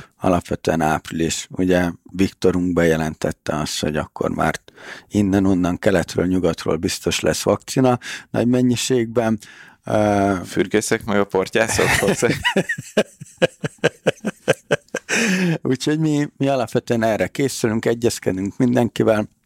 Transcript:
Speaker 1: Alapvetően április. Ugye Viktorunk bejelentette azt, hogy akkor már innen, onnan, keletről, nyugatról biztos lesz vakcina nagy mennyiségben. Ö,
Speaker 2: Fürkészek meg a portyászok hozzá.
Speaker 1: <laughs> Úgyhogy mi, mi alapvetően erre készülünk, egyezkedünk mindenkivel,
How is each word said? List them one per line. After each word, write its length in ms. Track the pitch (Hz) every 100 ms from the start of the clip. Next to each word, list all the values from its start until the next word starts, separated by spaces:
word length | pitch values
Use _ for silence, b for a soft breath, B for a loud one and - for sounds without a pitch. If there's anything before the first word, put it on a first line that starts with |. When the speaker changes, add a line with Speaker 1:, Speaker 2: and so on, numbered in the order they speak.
| - _
Speaker 1:
Alapvetően 640 | 95 90 - - - 82
április. 680 | 78 76 - 82 82 - -
Ugye 380 | - 92 90 87 85 -
Viktorunk 640 | 90 95 - 92 90 90
bejelentette 800 | 85 85 80 80 80 - - - 78
azt, 240 | 76 -
hogy 160 | 80 76
akkor 340 | - - 80
már 260 | 80 80 - _ B B B B
innen, 380 | 101 101 98 95
onnan, 320 | 90 87 92
keletről, 480 | 104 92 80 - 90
nyugatról 500 | 92 87 80 - 80
biztos 440 | 85 - 87 -
lesz 220 | 87 78
vakcina 580 | - 101 - 139 127 120 B B B
nagy 160 | 113 117
mennyiségben. 920 | 127 127 117 - 127 113 117 110 110 B B B B -
Ö, 480 | 110 104 101 98 92 95
Speaker 2:
Fürkészek 600 | - 95 104 - 113 -
meg 140 | 101
a 60 | 101
portyászok 600 | 95 90 113 110 - 90
hozzá. 400 | - 98 - 120
Speaker 1:
<laughs> 100 | - 960 415 - - - - - - - - - - - - - - - - 214 - - - - - _ 160 - 226 226 185 180 156
Úgyhogy 380 | 127 131 - 156
mi, 280 | 156 147 147 -
mi 100 | 135
alapvetően 560 | 135 113 123 - 117
erre 240 | 113 101 92
készülünk, 580 | - 139 - 113 110 120
egyezkedünk 720 | 120 117 - 110 92 98 -
mindenkivel, 720 | 127 123 120 - 110 107 107 _